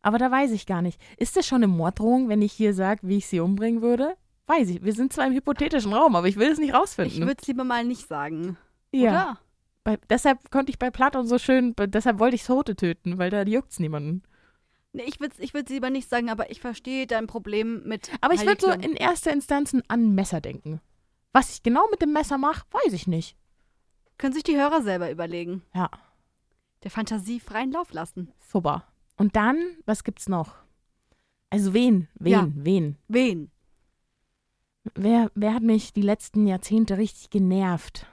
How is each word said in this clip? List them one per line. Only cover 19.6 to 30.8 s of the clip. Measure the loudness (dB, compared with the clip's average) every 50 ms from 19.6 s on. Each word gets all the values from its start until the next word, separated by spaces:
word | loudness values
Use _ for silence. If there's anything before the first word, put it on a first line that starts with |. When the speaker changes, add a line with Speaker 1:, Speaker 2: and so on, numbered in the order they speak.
| 0 0 -2 -2 -2
Speaker 1:
an | 0 0 2 4 4 4
Messer | 2 0 -2 -4 -6
denken. | -6 -8 -12 -12 -12 -12 -12 -12 _ _ _ _ _ _ _ _ _ _ 2
Was | 2 2 2
ich | -4 -4 0
genau | 2 4 4 4 2
mit | 2 0 0
dem | 0 0
Messer | 0 0 -2 -2
mach, | -2 0 -2 -2 -4 -8 _
weiß | -4 0 0 0 0
ich | -2 -4
nicht. | -2 -4 -4 -4 -8 -14 _ _ _ _ _ _ _ _ _ _ _ _ _ _ _ _ -6
Speaker 2:
Können | -4 -4 -4
sich | -2 -2
die | 0 2
Hörer | 2 2 2 2 0 0
selber | 0 -2 -2 -4 -6
überlegen. | -6 -6 -6 -8 -6 -8 -8 -8 -8 -10 -10 _ -4
Speaker 1:
Ja. | -4 -4 -4 -6 -12 _ _ _ _ _ _ _ _ _ _ _ _ _ _ _ _ -14
Speaker 2:
Der | -10
Fantasie | -8 -8 -6 -6 -6 -8 -8 -8 -10 -10
freien | -10 -8 -6 -6 -4 -4
Lauf | -4 -6 -8 -8 -10
lassen. | -12 -12 -12 -12 -14 -14 -14 _ _
Speaker 1:
Super. | _ _ -4 -2 -2 -2 -4 -4 -8 _ _ _ _ _ _
Und | 0 0 2 4
dann, | 4 4 4 2 2 -2 -4 -6 -8 -4
was | -4 -4 -4 -4
gibt's | -8 -10 -8 -6 -4
noch? | -4 -4 -4 -6 -12 -20 _ _ _ _